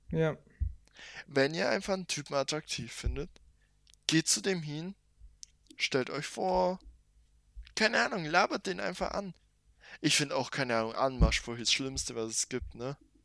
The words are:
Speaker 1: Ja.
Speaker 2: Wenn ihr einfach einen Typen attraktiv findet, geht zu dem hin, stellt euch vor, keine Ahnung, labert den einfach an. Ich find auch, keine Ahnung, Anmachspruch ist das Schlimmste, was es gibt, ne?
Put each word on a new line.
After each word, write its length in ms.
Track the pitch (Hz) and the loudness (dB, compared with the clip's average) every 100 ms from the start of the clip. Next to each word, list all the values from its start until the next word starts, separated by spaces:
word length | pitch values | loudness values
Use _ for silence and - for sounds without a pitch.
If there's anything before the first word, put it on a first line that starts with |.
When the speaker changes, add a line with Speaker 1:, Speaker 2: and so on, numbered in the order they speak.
| - | -6
Speaker 1:
Ja. 260 | 160 160 - - - - - _ - - - - | -2 0 -2 -10 -6 -6 -6 _ -20 -18 -16 -2
Speaker 2:
Wenn 260 | 139 139 | 2 2
ihr 160 | 165 - | 2 0
einfach 240 | 208 202 | 0 0
einen 140 | 190 180 | -2 -2
Typen 260 | - 143 | -6 -2
attraktiv 580 | 139 135 151 - - 113 | -2 0 -4 -4 -8 -8
findet, 380 | - - 135 170 - - _ _ _ _ - - | -6 -4 -4 -6 -12 -20 _ _ _ _ -6 2
geht 200 | 160 - | 4 4
zu 120 | 214 | 2
dem 220 | 202 180 | 0 0
hin, 320 | 151 147 180 - _ - - - - _ - - | -2 -6 -8 -12 _ -20 -20 -20 -20 _ -18 -4
stellt 320 | - 135 123 | 0 0 0
euch 160 | 139 - | -4 -6
vor, 520 | - 185 185 180 185 - - _ _ _ _ _ - - - | -2 2 4 2 0 -8 -20 _ _ _ _ _ -16 -8 2
keine 280 | 220 226 247 | 4 4 2
Ahnung, 200 | 220 156 | 0 4
labert 420 | 175 214 262 190 | 4 4 2 -4
den 120 | 180 | -2
einfach 320 | 196 185 190 | -2 -2 -2
an. 220 | - 196 - _ _ _ _ - - | -2 -6 -10 _ _ _ _ -20 -2
Ich 160 | 151 - | 2 2
find 160 | 143 | 0
auch, 180 | 143 123 | -2 -2
keine 260 | - 123 113 | -2 0 2
Ahnung, 180 | 113 113 | 0 2
Anmachspruch 600 | 135 127 113 - - 117 | 2 4 4 4 -2 -2
ist 140 | 110 | 0
das 40 | |
Schlimmste, 420 | - 135 135 - 117 | 2 0 -4 -4 -4
was 160 | 113 | -2
es 180 | 110 - | -2 -2
gibt, 260 | 123 - 113 | -4 -6 -8
ne? 220 | 127 147 _ _ | -8 -8 _ _